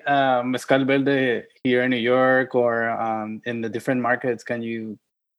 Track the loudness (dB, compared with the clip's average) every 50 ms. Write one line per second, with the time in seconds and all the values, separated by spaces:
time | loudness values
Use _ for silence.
0 | -2 0 0 2 2 2 2 0 0 -2 -4 -4 0 0 2 2 4 2 2 2
1 | 2 2 2 2 2 0 0 -2 -4 -10 _ _ -2 0 2 2 2 0 0 0
2 | 2 2 4 4 4 4 4 2 2 2 0 2 2 2 2 0 0 -2 -2 -2
3 | -2 -4 -4 -4 -6 -8 -10 -8 -8 -6 -6 -4 -6 -6 -6 -6 -2 -2 -2 0
4 | 0 0 0 0 0 -2 -4 -4 -6 -8 -8 -6 -6 -6 -6 -8 -8 -10 -12 -14
5 | _ _ _ _ _ _ _